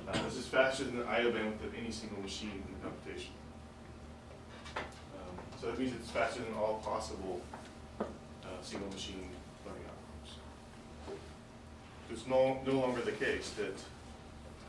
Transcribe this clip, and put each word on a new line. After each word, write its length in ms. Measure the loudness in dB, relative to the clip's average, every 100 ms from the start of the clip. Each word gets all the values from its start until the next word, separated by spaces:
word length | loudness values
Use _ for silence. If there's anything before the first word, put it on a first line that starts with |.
| 2 2
this 120 | 2 0
is 100 | 4
faster 380 | 8 8 8
than 140 | 2 2
the 80 | 4
I 140 | 6
O 80 | 6
bandwidth 320 | 6 2 0
of 100 | -4 -2
any 140 | -4
single 280 | -4 -4 -4
machine 280 | -4 -2 -4 -4 -6
in 80 |
the 140 | -6 -6
computation. 440 | -6 -6 -6 -6 -10 -12 -12 -12 -12 -12 -12 -12 -12 -12 -12 -12 -12 -4 -4
Um, 600 | -4 -8 -10 -10 -8 -8 -8 -2
so 60 | 0
that 120 | 4
means 160 | 2
it's 160 | 2 0
faster 320 | 4 4 2
than 120 | -2
all 260 | 2 4 4
possible, 560 | 2 0 0 -4 -2 -2 -4 -10 -10 -12 -10 -4
uh, 60 | -4 -4 -10 -10 -8 -6
single 260 | -4 -4 -2
machine 400 | -4 -4 -6 -6 -8 -12 -12
learning 200 | -10 -8
algorithms. 1300 | -8 -10 -10 -12 -10 -12 -12 -14 -14 -14 -12 -10 -8 -8 -8 -12 -14 -14 -12 -12 -12 -12 -6
It's 160 | -4 6
no, 340 | 10 10 8 6
no 140 | 6
longer 220 | 6 4
the 100 | 2
case 380 | 4 4 4 0
that 240 | 0 0 0 -8 -12 -12 -12 -12 -12 -12 -12